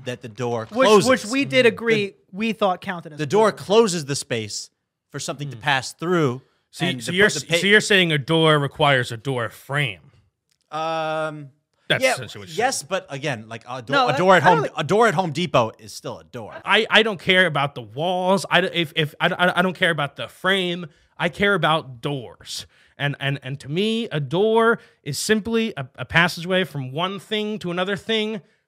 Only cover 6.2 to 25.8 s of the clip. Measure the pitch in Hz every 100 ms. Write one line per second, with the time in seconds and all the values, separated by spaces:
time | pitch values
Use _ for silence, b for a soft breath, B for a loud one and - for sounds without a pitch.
6.2 | 143 127 _ _ _ - 170 127 113 180
7.2 | 208 151 131 170 185 208 214 202 175 151
8.2 | 131 165 160 151 139 - 147 135 120 117
9.2 | 139 127 110 - - 139 139 90 - _
10.2 | _ _ _ _ _ 151 160 160 156 156
11.2 | 156 151 143 _ _ _ - 175 262 220
12.2 | 110 - 185 160 247 262 139 185 180 139
13.2 | 147 117 107 113 - 131 117 285 247 147
14.2 | 185 180 165 165 175 - 147 202 233 170
15.2 | 180 147 175 139 113 - 107 - 147 98
16.2 | 80 123 101 - - 202 226 190 220 190
17.2 | - 185 180 151 139 135 110 117 170 180
18.2 | 180 196 - 165 180 170 165 - 151 -
19.2 | 165 180 180 - 185 165 175 160 143 -
20.2 | 113 - 180 196 180 175 165 b b b
21.2 | 165 - 202 196 156 160 135 123 143 143
22.2 | 107 - - - - b b b 143 139
23.2 | 139 143 131 139 131 160 208 226 233 156
24.2 | 135 170 214 226 226 226 b b - 139
25.2 | - 220 214 226 226 -